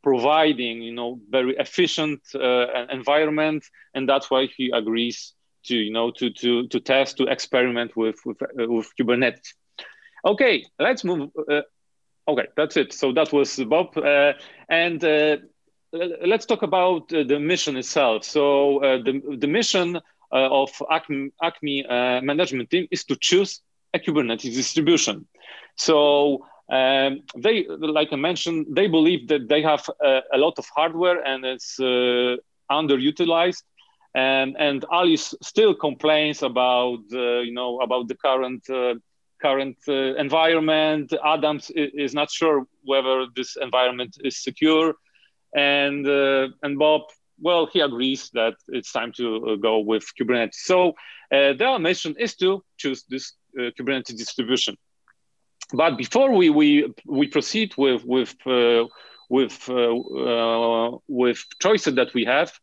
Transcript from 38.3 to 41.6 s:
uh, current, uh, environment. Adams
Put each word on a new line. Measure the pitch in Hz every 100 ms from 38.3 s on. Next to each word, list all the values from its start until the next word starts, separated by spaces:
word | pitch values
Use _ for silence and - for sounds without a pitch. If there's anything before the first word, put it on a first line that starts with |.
| 131 127 123 -
uh, | 131 123 117 _ _ _ _
current, | 147 135 135 123 -
uh, | 135 135 131
environment. | 143 160 165 165 156 156 156 156 143 160
Adams | 151 156 151 151